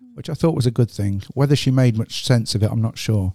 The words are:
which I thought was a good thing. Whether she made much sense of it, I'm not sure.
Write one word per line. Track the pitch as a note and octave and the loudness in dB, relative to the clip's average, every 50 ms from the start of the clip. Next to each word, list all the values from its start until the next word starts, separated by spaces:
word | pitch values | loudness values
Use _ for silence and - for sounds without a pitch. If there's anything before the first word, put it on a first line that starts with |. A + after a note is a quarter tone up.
| - - - | -20 -20 -18
which | - - - | -16 -12 -10
I | D3+ | -4
thought | - - E3 D#3+ | 0 0 0 2
was | D#3 A2+ | 2 0
a | B2 | 0
good | A2+ - A#2+ - | 2 0 0 0
thing. | - - G2+ G2 G2 G2 - - - | -2 -4 -4 -4 -4 -4 -6 -6 -2
Whether | B2 C#3 C#3 D3 | 0 2 2 2
she | - - C3+ | 2 2 2
made | B2+ C3 B2+ B2 A2+ | 2 4 4 4 2
much | A2 A2 - - - - | 0 -4 -6 -8 -4 0
sense | - B2+ A#2 A2 - - | 0 2 2 0 0 0
of | G#2 | 0
it, | G2+ G#2 | 0 0
I'm | A2 A2+ | 0 0
not | A2 A2+ - - | -2 -2 -4 -4
sure. | - - A2 G#2 F#2+ F#2 | -2 0 0 0 0 -2